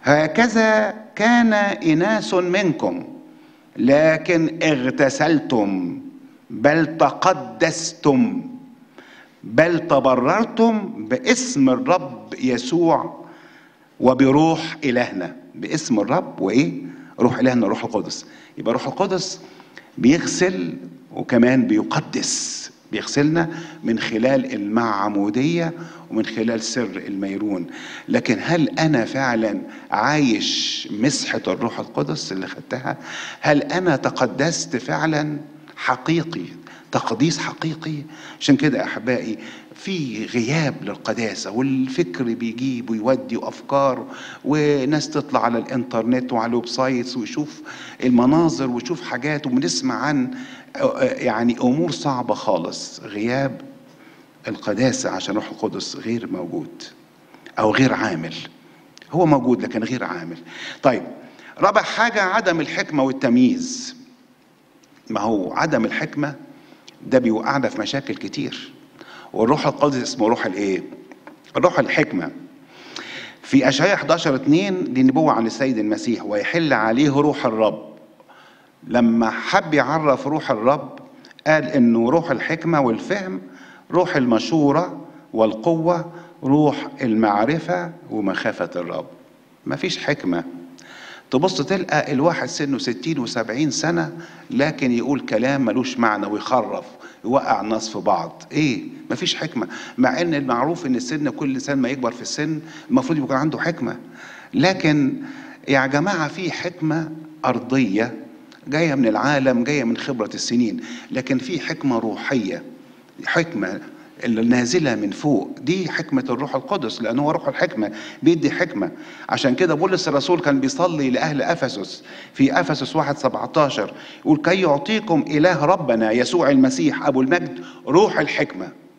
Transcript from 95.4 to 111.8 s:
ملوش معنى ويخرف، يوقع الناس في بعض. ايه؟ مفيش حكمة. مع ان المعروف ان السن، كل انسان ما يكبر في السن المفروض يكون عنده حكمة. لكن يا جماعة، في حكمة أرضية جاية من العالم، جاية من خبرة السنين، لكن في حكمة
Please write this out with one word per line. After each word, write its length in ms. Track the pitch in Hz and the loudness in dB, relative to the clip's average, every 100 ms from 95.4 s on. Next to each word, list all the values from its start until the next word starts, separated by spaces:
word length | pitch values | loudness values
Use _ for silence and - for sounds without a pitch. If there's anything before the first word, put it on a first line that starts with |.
| 127 139 123 | 2 2 2
ملوش 320 | 113 123 123 | 0 -2 0
معنى 300 | 117 104 101 | 0 0 -2
ويخرف، 580 | 104 - 127 104 95 - - - - 104 | -4 0 0 0 -6 -10 -18 -20 -12 0
يوقع 360 | 131 - 104 | 0 2 -2
الناس 280 | 104 110 - | 0 -4 -4
في 100 | 104 | -4
بعض. 440 | 92 92 82 - - | 0 0 0 -10 -6
ايه؟ 320 | 139 151 110 - - - | 0 0 0 -6 -14 -8
مفيش 240 | 117 170 - | -4 -4 -4
حكمة. 320 | 160 123 95 - - - | -4 -4 -6 -8 -14 2
مع 240 | 127 151 | 2 2
ان 120 | 175 | 0
المعروف 520 | 147 135 117 135 170 147 | 0 0 0 0 -2 0
ان 100 | 123 | -2
السن، 340 | 123 156 147 | -2 -4 -4
كل 240 | 117 147 | -2 -4
انسان 240 | 135 135 139 | -4 -2 0
ما 120 | 123 | 0
يكبر 220 | 139 120 | 0 -4
في 100 | - | -4
السن 380 | 113 - 151 156 - - - | -10 -6 -4 -4 -8 -18 0
المفروض 280 | 131 127 160 | 0 2 -2
يكون 180 | 131 131 | 0 0
عنده 240 | 156 123 | 0 0
حكمة. 380 | 165 165 117 - - - - - - | -2 -2 -6 -6 -12 -20 -20 -20 -6
لكن 600 | - 165 185 160 151 135 - - - - - - | 2 2 4 2 4 2 0 -8 -14 -18 -18 0
يا 180 | 139 135 | 2 4
جماعة، 420 | 143 175 180 151 | 2 2 0 -2
في 240 | - 180 | -4 -6
حكمة 600 | - 175 175 156 156 156 - - - 127 | -4 -8 -4 -2 0 -4 -10 -16 -4 -2
أرضية 680 | 120 117 135 117 98 117 - - - - - - | -2 0 0 2 2 -2 -4 -16 -20 -20 -20 -6
جاية 280 | 147 165 139 | -2 0 2
من 120 | 117 | 2
العالم، 560 | 107 123 147 131 120 | 2 2 2 2 2
جاية 200 | 120 147 | 2 0
من 140 | 117 117 | 0 -2
خبرة 320 | - 127 104 | -4 -4 -4
السنين، 460 | 107 - 120 117 95 - - - | -4 -2 2 2 -2 -10 -14 -8
لكن 260 | - 123 135 | -8 -2 -2
في 220 | - 175 | -2 -6
حكمة 400 | - 156 | -6 -4